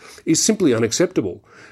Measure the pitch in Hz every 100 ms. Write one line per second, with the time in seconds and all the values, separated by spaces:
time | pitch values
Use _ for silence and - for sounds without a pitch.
0 | - - - 160 - 214 165 113 113 -
1 | 180 165 98 - _ - -